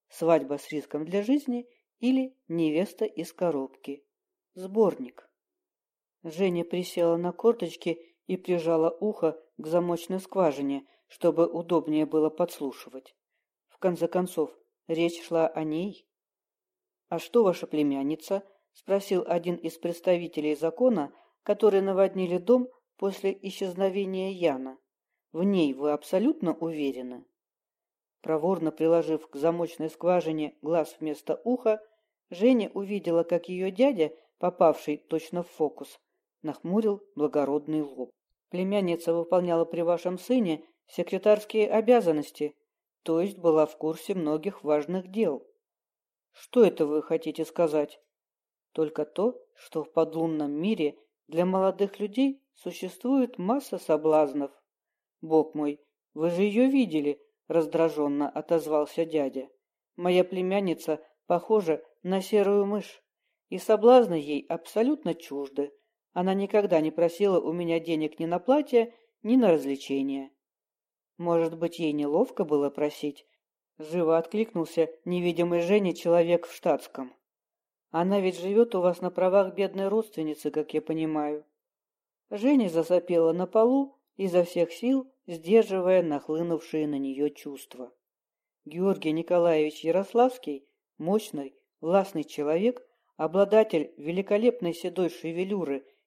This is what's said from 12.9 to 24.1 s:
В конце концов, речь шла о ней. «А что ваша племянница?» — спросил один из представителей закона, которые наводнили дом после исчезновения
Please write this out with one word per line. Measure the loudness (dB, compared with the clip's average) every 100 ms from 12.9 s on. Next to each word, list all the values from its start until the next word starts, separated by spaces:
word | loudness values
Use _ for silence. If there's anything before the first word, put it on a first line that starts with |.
| -20 -20 _ _ _ _ _ _
В | _
конце | -2 0 0
концов, | 0 -2 -2 -4 -6 _ _ -6
речь | 0 0 -2
шла | -4 0 0
о | -2
ней. | -4 -4 -6 -10 _ _ _ _ _ _ _ _ _ _ -10
«А | -8
что | 0 4
ваша | 4 2 -2
племянница?» — | 0 0 0 -4 -6 -4 -6 -6 _ _
спросил | _ -2 -2 0 -2 0
один | -2 -2 -6
из | -6 -6
представителей | -8 -4 0 0 -2 -4 -2 -2
закона, | -2 2 2 2 -2 -10 _ _
которые | -4 2 4 4
наводнили | 2 2 2 0 -2 0
дом | 2 2 2 -10 _ -6
после | -6 -4 -4 -6
исчезновения | -8 -8 -6 -2 -2 0 -4